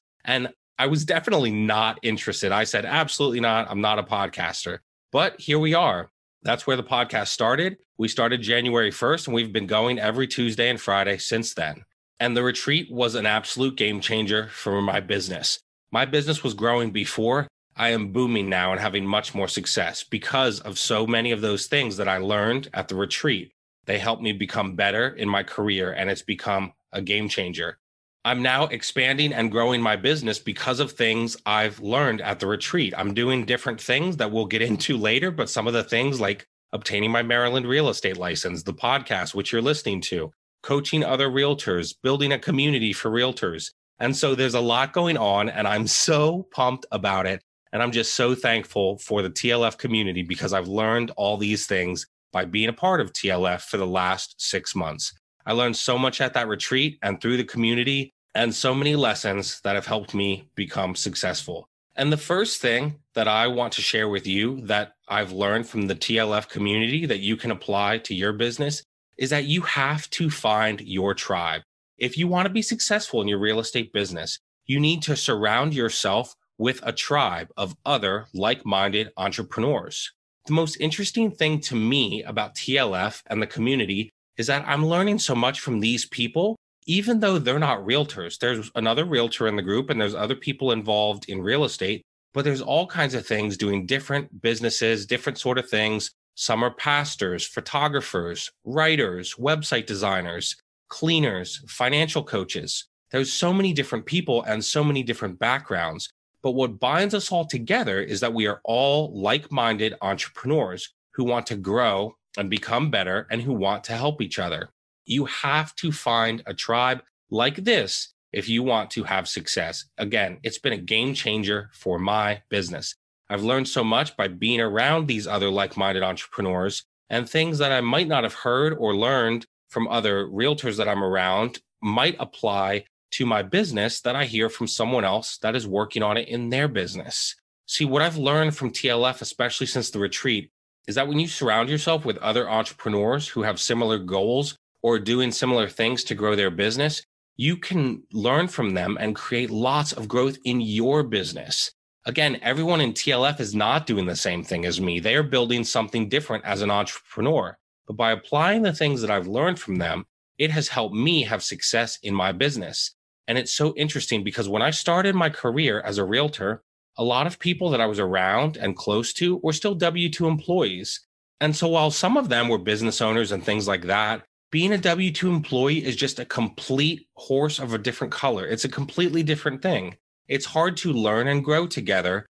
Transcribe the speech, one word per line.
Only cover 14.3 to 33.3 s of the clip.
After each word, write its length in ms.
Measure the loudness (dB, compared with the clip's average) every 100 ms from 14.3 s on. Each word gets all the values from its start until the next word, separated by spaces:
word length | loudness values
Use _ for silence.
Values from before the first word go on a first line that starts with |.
| 0 -2
for 340 | -6 -2 0
my 200 | 2 0
business. 580 | 0 -2 -2 -4 -4 -4 _ _ -4
My 140 | 0 2
business 360 | 0 0 -2
was 140 | -4 0
growing 340 | 0 2 0
before. 580 | -2 -4 0 2 2 -2 _ _ -2
I 140 | 0
am 220 | 0 0
booming 380 | 0 2 2 0
now 220 | 0 0
and 100 | 0
having 240 | 0 -2 0
much 300 | 0 -2 -4
more 120 | -2
success 560 | -2 -2 -2 -2 -4
because 560 | -6 -6 -2 0 2 0
of 180 | -6 -4
so 260 | 0 0 2
many 260 | 0 0
of 100 | 0
those 260 | 0 -2 0
things 300 | 0 0 -2
that 100 | 0
I 100 | 0
learned 520 | 0 0 2 0 -4
at 140 | -6 -4
the 80 | -2
retreat. 560 | -2 -2 -2 -2 -6 _ _ _ -4
They 140 | -2
helped 240 | 0 -2
me 80 | -2
become 440 | -2 -2 -2 -2 2
better 340 | 2 2 0
in 200 | -2 0
my 140 | 0
career, 480 | -2 -2 0 0 -2
and 180 | -2 -2
it's 140 | -4
become 500 | -4 -6 -2 -2 -2 -10 _
a 120 | -8
game 260 | -2 -2 -2
changer. 480 | -4 -4 -6 -8 -10 _ _ _ _
I'm 200 | -2 0
now 220 | 2 2 0
expanding 680 | -4 -4 0 2 2 0
and 180 | 2 0
growing 300 | 2 2 2
my 140 | 2 2
business 420 | 0 0 0 -4
because 420 | -4 -4 -2 0
of 120 | -2
things 440 | 0 2 2 -2 -4
I've 360 | 0 2 2 -2
learned 420 | -2 2 2 0
at 180 | -2 -2
the 60 | -2
retreat. 480 | -2 0 0 0 -2
I'm 200 | -2 0
doing 300 | 2